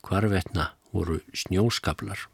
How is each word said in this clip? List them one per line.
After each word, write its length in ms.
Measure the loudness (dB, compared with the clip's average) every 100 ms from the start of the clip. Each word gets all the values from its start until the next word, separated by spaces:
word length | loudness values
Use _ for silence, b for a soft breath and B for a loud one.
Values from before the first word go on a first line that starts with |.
Hvarvetna 680 | 0 2 4 2 0 -2 -2 -6 _
voru 260 | -4 -2 -2 -4
snjóskaflar. 960 | -10 0 2 2 2 -2 -2 -6 -10 -12